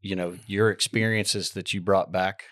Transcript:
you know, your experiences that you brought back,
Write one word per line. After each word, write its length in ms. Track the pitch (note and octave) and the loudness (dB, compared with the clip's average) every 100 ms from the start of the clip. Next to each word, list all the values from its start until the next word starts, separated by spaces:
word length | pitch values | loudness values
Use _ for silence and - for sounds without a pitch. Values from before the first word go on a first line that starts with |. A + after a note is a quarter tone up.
you 140 | G2 F#2 | -4 -4
know, 180 | F2 F2+ - | -4 -6 -6
your 240 | G2 A2 | 2 2
experiences 800 | G2 - A2+ A2 A2 G2+ G#2 F#2 | 2 -2 0 0 0 0 -2 -4
that 200 | G2 F2+ | -6 -6
you 80 | G2+ | -4
brought 320 | F2+ F#2+ F2 | 2 2 2
back, 320 | F#2 F#2 G2+ - | 0 -2 -4 -18